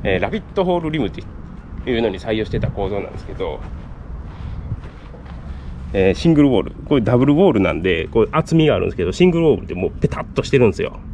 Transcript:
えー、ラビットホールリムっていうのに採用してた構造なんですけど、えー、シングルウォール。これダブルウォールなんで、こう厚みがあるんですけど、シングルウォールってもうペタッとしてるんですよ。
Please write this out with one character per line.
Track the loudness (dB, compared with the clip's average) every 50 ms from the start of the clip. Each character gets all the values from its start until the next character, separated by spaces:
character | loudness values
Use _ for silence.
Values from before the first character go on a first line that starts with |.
| 0
え | 0 0 0
ー、 |
ラ | 0 0
ビ | -2 -4
ッ |
ト | -8 -6 -4 -2 0
ホ | 0 0 0
ー |
ル | 0 -2
リ | -2 -2
ム | -2 -2
っ |
て | -4 -8 -14 -14 -14 -14 -14 -14 -16 -16 -16 -14 -14 -10 -4 -2
い | 0 0
う |
の | 0 0
に | -2 -2
採 | -4 -4 -2
用 | -2 -2
し | -2
て | -2 -2
た | -2 -2
構 | -2 -4 -4 -4
造 | -4 -4
な | -6 -6
ん | -10
で | -12
す | -12 -10
け | -8
ど、 | -8 -6 -6 -6 -8 -10 -10 -12 -12 -12 -12 -14 -14 -12 -12 -12 -12 -12 -12 -12 -12 -10 -10 -10 -10 -8 -8 -8 -8 -10 -14 -16 -16 -18 -16 -16 -16 -16 -14 -14 -14 -12 -12 -12 -12 -12 -12 -12 -12 -12 -6 0
え | 2 4 4
ー、 | 4
シ | 4 4 4
ン | 6
グ | 6 6
ル | 6
ウ | 6
ォ | 4
ー | 2
ル。 | 0 -6 -10 -4 0
こ | 2
れ | 2
ダ | 4 4 4 4
ブ | 6
ル | 6 6
ウ | 6
ォ | 6 6
ー | 6
ル | 4
な | 4 2 2
ん | 2
で、 | 2 2 2 2 0 0
こ | 2 2
う | 2 2
厚 | 2 -2 -2 2 4
み | 4 4 4
が | 4
あ | 2
る | 0
ん | -2
で |
す | -2 -2
け | -2
ど、 | -2
シ | 2 4 4
ン | 4
グ | 6 4
ル | 4 4
ウ |
ォ | 4 2
ー |
ル | 0
っ | -6
て | -6
も | -4 -4 -4
う |
ペ | -4 0 -2 -2
タ | -2 -2
ッ | -8 -6 -4
と | -4 -2
し | 2
て | 4 6
る | 6 6
ん |
で | 4
す | 2
よ。 | -4 -6 -6 -10 -14 -14